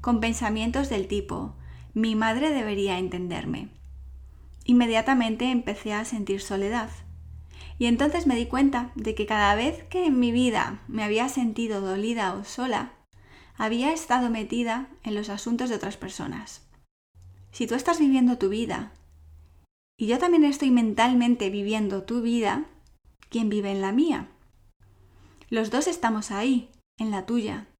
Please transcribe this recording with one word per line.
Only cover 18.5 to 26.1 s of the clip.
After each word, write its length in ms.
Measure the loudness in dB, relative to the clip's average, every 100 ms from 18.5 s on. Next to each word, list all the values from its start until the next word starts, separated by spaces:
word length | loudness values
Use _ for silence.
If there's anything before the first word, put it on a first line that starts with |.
vida, 420 | 0 -2 -4 -8 -14 -20 -20 -20 -20 -20 -20 _ _ _ _
y 120 | 0
yo 100 | 2
también 260 | 4 6
estoy 260 | 6 4 4
mentalmente 800 | 4 4 2 4 4 4 2 2
viviendo 540 | -2 -2 0 0 -2
tu 180 | -2 -2
vida, 460 | 0 2 2 0 -4 -10 _ _ _ _ -6
¿quién 180 | -2 0
vive 240 | 0 -2
en 80 | -2
la 120 | 0
mía? 360 | 2 2 0 -4 _ _ _ _ _ -20 _ -20 _ -20 _ -6
Los 220 | -2 0
dos 160 | 0 0
estamos 460 | 0 0